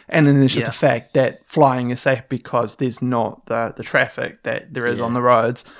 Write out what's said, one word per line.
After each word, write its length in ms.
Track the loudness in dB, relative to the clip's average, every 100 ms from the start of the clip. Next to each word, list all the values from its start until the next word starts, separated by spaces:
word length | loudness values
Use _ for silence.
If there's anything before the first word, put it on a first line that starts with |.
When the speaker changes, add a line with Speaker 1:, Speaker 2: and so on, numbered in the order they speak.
| -4
Speaker 1:
And 180 | 2 4
then 100 | 6
there's 140 | 4
just 80 | 2
Speaker 2:
Yeah. 60 | -4
Speaker 1:
the 60 |
fact 420 | 0 0 0 -2
that 260 | 0 0 -4
flying 460 | _ 2 2 2 -2
is 100 | -4
safe 220 | -2 -2 -4
because 480 | -10 -4 -4 -4 -4
there's 260 | -6 -4
not 420 | -4 -2 -4 -6 -6
the, 280 | -4 -4 -8
the 60 |
traffic 600 | -4 -2 -2 -4 -10 -8
that 280 | -8 -8 -8
there 140 | -6 -4
is 140 | -2
Speaker 3:
Yeah. 60 | -2
Speaker 1:
on 80 |
the 60 | 0
roads. 420 | 4 4 2 -4 -12 -20